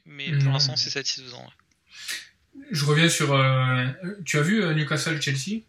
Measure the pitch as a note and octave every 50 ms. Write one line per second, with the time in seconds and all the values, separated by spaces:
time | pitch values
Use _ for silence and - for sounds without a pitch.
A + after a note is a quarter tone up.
0 | _ D3+ D3 C#3+ C#3 C#3 C#3+ C#3 C#3 C#3 C3+ C3+ C#3 C3 B2+ B2 - - - C#3
1 | C3 - - C3+ C3 B2+ A#2+ B2 B2 - - _ _ _ _ _ _ _ - -
2 | - - - - - - _ _ _ _ - - - - G#3 C#3 C#3+ D3 D3 D#3
3 | E3 E3 - - D3 C#3 C#3 C3+ C3 C3 C3 C3 B2+ B2+ B2+ B2+ B2+ C3 - -
4 | - F3+ G#3 - D#3 - - D3 D3 F3 A3 A3 F#3 D#3+ D#3 D#3 D3+ - D#3 C#3+
5 | - E3 E3 C#3+ - C#3+ C3+ C3+ - F#3+ G#3+ A3+ -